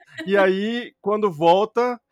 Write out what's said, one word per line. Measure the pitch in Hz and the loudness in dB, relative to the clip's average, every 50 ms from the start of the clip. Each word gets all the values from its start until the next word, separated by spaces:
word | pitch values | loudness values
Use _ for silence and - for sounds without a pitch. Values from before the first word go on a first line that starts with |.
| _ _ - - - | _ _ -18 -12 -4
e | 185 196 | 0 2
aí, | 202 190 190 190 190 202 226 233 240 233 - - _ | 2 2 2 2 0 -2 -4 -4 -6 -8 -10 -14 _
quando | - 196 208 214 214 202 | -6 -4 -2 -2 -2 -2
volta, | 160 147 170 165 175 196 220 220 - 233 247 247 240 - _ _ | -2 2 2 4 4 4 2 0 -2 -2 -2 -2 -4 -8 _ _